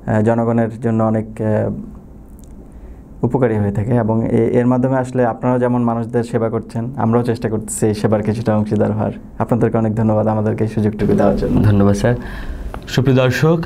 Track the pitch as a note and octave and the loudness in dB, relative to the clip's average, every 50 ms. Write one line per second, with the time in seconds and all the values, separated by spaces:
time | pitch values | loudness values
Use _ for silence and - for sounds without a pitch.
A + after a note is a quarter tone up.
0 | - - A2+ A2 G#2+ A2+ A#2 A#2 A#2 A#2 A#2 A#2 A#2 A2 A2+ A2 A#2+ A#2 A2+ A2 | -4 -2 0 2 2 2 2 2 2 2 2 2 0 0 -2 -4 -2 0 0 2
1 | A2 A2 A2 A2 G#2+ A2 A2 - A2 G#2+ G#2+ G#2+ G#2+ G#2 G#2 - - - - - | 2 2 0 -2 -4 -6 -6 -4 -2 0 0 0 0 -2 -4 -6 -10 -12 -16 -18
2 | - - - - - - - - - - - - - - - - - - - - | -20 -20 -20 -20 -20 -20 -20 -20 -20 -18 -18 -18 -18 -20 -20 -18 -18 -18 -18 -20
3 | - - - - - A#2+ B2 C3+ C3 A#2 A2 G#2 G2+ G2+ G2+ G#2+ G2+ A#2+ B2 A#2+ | -20 -20 -6 -4 -2 0 2 2 2 2 2 2 0 0 0 -2 0 0 2 2
4 | A2 G#2+ A2 A2+ A2+ A#2 A#2 A#2 A2+ - - B2 A#2+ B2 B2+ B2+ B2 C3 C3+ C3 | 2 2 0 0 0 0 2 2 2 2 2 2 2 2 2 2 2 0 0 0
5 | B2+ B2+ B2+ B2+ B2 A#2 A2 - - B2+ B2+ B2 B2 B2 B2 B2 A#2+ A#2 A#2 A#2 | -2 -2 0 0 0 0 0 -2 -2 0 0 2 2 2 2 0 0 0 0 -2
6 | A#2 A2+ A#2 A#2+ A#2 A#2 - A#2+ A2+ A2+ A2+ A2+ G2+ - - A#2 A2+ B2+ C#3 C3+ | -2 -2 -2 -2 -2 -2 -2 -2 -2 -2 -2 -4 -6 -6 -6 -6 -6 -6 -4 -2
7 | A2 A2+ A2+ A#2+ A#2+ B2 - - - G#2+ A2 G#2+ G#2+ - - - A2+ G#2+ G#2 G#2 | 0 2 2 2 2 0 -2 -2 -2 -4 -4 -4 -4 -6 -4 -2 0 0 0 0
8 | - A2 A2 G#2+ G2+ G#2+ G#2+ A#2 A#2 - G#2+ G#2+ G#2+ G#2 A2 G#2 G#2+ G#2+ G#2+ G#2+ | 0 0 0 0 0 0 -2 -2 0 0 0 0 0 0 0 0 0 0 0 -2
9 | G#2+ G#2 - - - - - - A2 - B2+ A2+ B2 A2+ A2+ A2+ A2 A2 G#2+ A#2 | -2 -4 -4 -8 -12 -12 -8 -6 -2 -2 0 2 2 2 2 0 0 0 0 0
10 | A2 G#2+ G#2+ G#2+ G#2+ A2 G#2+ G#2+ G#2 G#2+ G#2 G#2+ A2 G#2+ - A2 G#2 G#2 G2+ - | 2 2 2 2 2 0 0 0 0 0 0 0 -2 -2 0 0 0 0 0 0
11 | G#2 G2+ G#2 G#2 G#2 G2+ G2 - G2+ G2+ G2+ G2+ G2 G#2 G#2 G2+ G2 G2+ G2+ - | 0 2 2 4 4 2 2 2 0 0 2 2 4 4 4 6 4 4 4 4
12 | - A#2 B2 B2 - - - - - - - - - - - - - - - C#3 | 2 2 0 0 -4 -8 -10 -10 -8 -8 -8 -10 -10 -10 -10 -10 -10 -4 -2 0
13 | B2 C3+ C3 C3 B2+ B2+ B2 - D#3 D#3+ E3+ D#3+ E3 | 2 4 4 4 4 2 2 2 2 2 2 2 0